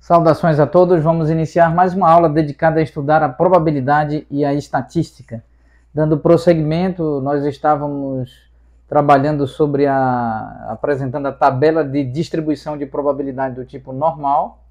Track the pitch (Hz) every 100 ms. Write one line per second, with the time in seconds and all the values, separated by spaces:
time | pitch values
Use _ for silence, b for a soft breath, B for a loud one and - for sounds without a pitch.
0 | _ 170 165 151 170 151 143 175 180 180
1 | 156 165 156 160 156 175 165 165 185 180
2 | 170 170 165 147 151 139 165 156 156 -
3 | 139 156 151 - 180 185 160 147 127 147
4 | 151 151 - 143 147 147 - 143 123 170
5 | 151 _ 127 113 _ _ _ _ _ 147
6 | 156 156 165 165 175 165 151 160 185 175
7 | 156 143 135 147 143 139 151 147 147 143
8 | 139 131 127 _ _ _ _ _ _ 147
9 | 147 139 143 151 139 - 147 139 143 135
10 | 131 123 120 110 107 113 113 110 139 139
11 | 135 143 139 135 143 127 151 160 143 139
12 | 131 131 170 165 156 147 156 147 139 147
13 | 143 135 139 127 135 127 127 139 131 131
14 | 156 151 143 147 202 - _